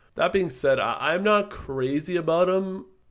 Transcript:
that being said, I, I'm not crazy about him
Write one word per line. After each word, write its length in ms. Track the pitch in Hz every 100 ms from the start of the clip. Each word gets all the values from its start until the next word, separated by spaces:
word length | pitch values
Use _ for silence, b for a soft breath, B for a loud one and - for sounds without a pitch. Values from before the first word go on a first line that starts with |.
| b -
that 160 | 175
being 180 | 196 170
said, 300 | - 139 127
I, 340 | 107 - 143
I'm 100 | 180
not 260 | 208 208 202
crazy 640 | - - 135 131 147 160 175
about 340 | 160 165 180
him 360 | 190 190 190 - _ -